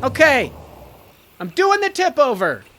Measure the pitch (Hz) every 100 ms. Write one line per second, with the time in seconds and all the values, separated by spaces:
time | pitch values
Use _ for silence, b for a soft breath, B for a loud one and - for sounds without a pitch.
0 | 262 - 311 277 165 - - - - -
1 | - _ _ _ 180 170 381 403 392 392
2 | 359 - 285 214 185 123 -